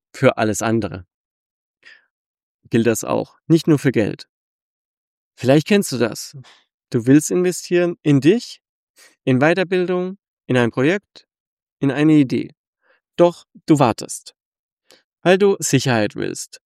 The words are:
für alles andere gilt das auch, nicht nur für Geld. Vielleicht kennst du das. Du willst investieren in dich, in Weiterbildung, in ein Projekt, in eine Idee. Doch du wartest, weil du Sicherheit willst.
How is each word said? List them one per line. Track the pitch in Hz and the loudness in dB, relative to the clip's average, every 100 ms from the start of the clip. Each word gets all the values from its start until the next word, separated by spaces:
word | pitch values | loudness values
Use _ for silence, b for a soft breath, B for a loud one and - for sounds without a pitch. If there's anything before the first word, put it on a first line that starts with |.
| _ | _
für | - 131 - | -2 0 0
alles | 110 101 | -2 -2
andere | 110 113 101 92 92 _ _ _ _ _ _ _ b b b _ _ _ _ _ - | -2 -2 -4 -10 -16 _ _ _ _ _ _ _ b b b _ _ _ _ _ -4
gilt | 117 113 | 0 0
das | 110 | 0
auch, | - 113 107 _ - | -2 -4 -6 _ 0
nicht | 165 - | 0 2
nur | 147 | 0
für | 143 | 0
Geld. | 120 101 - - _ _ _ _ _ _ _ _ _ _ - | -2 -4 -6 -16 _ _ _ _ _ _ _ _ _ _ -6
Vielleicht | 120 147 - | 2 2 4
kennst | 208 - | 0 0
du | 127 | -4
das. | 117 143 - 139 b b b _ _ | -4 -6 -16 -18 b b b _ _
Du | 127 117 | -4 4
willst | 143 - | 2 2
investieren | 180 180 160 - 175 175 175 | -2 -2 -4 -4 -2 -2 -2
in | 147 139 | 0 2
dich, | 139 226 - - _ _ _ _ b b | 4 2 -2 -20 _ _ _ _ b b
in | - 127 | -2 0
Weiterbildung, | 151 170 175 185 180 180 185 196 _ _ - | 2 0 -2 -2 -2 -4 -6 -10 _ _ -2
in | 127 | 0
ein | 120 | 0
Projekt, | 131 139 202 _ - _ _ _ _ _ - | 0 -2 -2 _ -20 _ _ _ _ _ -6
in | 139 | -4
eine | 131 151 | 0 2
Idee. | 151 131 120 - _ _ _ _ _ _ - | 4 2 -2 -8 _ _ _ _ _ _ 2
Doch | 175 - _ - - | 2 0 _ -10 0
du | 151 | 2
wartest, | 123 104 - - - _ _ _ _ _ _ b b _ | 2 -2 -8 -14 -18 _ _ _ _ _ _ b b _
weil | 170 190 | 0 2
du | 202 196 | 2 0
Sicherheit | 156 135 135 117 104 - | 0 0 0 -2 -2 -4
willst. | 50 - - - | -8 -10 -14 -20